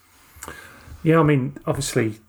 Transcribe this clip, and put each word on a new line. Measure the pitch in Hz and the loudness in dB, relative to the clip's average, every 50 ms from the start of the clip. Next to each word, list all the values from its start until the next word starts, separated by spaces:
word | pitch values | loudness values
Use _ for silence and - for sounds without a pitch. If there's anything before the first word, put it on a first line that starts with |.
| _ _ _ _ _ _ - - - - - - - - - - - - - - - | _ _ _ _ _ _ -20 -20 -18 -18 -18 -18 -20 -20 -20 -20 -20 -20 -14 -4 0
Yeah, | 160 156 165 | 2 4 4
I | 160 | 4
mean, | 151 147 139 123 143 143 - - | 4 4 2 0 -2 -6 -8 -6
obviously, | - 143 120 135 - - 131 117 110 107 - _ | -6 -4 -4 -4 -4 -2 -2 -2 -2 -4 -8 _